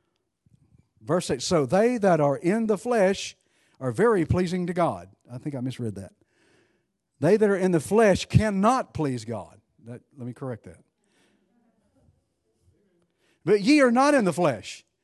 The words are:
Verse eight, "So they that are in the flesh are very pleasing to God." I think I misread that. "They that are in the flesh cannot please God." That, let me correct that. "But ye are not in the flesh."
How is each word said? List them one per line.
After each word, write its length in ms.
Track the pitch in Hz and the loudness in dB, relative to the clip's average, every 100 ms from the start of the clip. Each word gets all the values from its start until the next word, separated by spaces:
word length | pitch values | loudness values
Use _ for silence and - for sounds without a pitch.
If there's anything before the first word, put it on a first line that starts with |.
| _ _ _ _ _ _ _ _ _ _ | _ _ _ _ _ _ _ _ _ _
Verse 280 | 110 175 - | -4 -4 -2
eight, 120 | 139 | -6
"So 240 | - 170 131 | -2 0 0
they 300 | 185 226 247 | 2 0 0
that 220 | 196 165 | 2 2
are 160 | 143 139 | 2 0
in 300 | 175 220 220 | -2 -2 -2
the 100 | 196 | -2
flesh 580 | 247 240 190 190 - - _ _ _ - | -2 0 2 0 -8 -16 _ _ _ -10
are 100 | 131 | -6
very 360 | 113 226 208 156 | 0 2 2 0
pleasing 400 | 180 185 180 175 | 0 0 -2 -4
to 80 | |
God." 340 | 175 160 95 90 _ - | 0 -2 -2 -10 _ -18
I 100 | 123 | -14
think 180 | 151 135 | -10 -8
I 40 | |
misread 340 | 127 123 117 | -6 -6 -8
that. 180 | 98 95 _ _ _ _ _ _ _ _ _ _ - | -8 -14 _ _ _ _ _ _ _ _ _ _ -2
"They 180 | 147 208 | 2 4
that 120 | 214 | 2
are 80 | 196 | 2
in 160 | 185 | 0
the 80 | 170 | 0
flesh 460 | - 208 220 175 - | 0 2 4 2 2
cannot 680 | - 214 190 214 262 - | 2 2 0 2 0 -2
please 320 | - 147 123 | -6 -4 -4
God." 360 | 107 110 82 90 _ _ 113 | -8 -12 -12 -20 _ _ -20
That, 160 | 123 _ 139 | -20 _ -16
let 80 | 120 | -14
me 80 | |
correct 300 | 120 135 113 | -12 -12 -12
that. 200 | - 82 _ _ _ _ _ _ _ _ _ _ _ 262 _ _ _ _ _ _ _ _ _ _ _ _ _ _ | -16 -20 _ _ _ _ _ _ _ _ _ _ _ _ _ _ _ _ _ _ _ _ _ _ _ _ _ _
"But 180 | 151 208 | 0 2
ye 180 | 202 302 | 4 4
are 100 | 262 | 4
not 240 | 233 285 | 4 4
in 100 | 285 | 4
the 80 | 190 | 2
flesh." 520 | 160 165 110 - - _ _ | 0 0 -2 -8 -18 _ _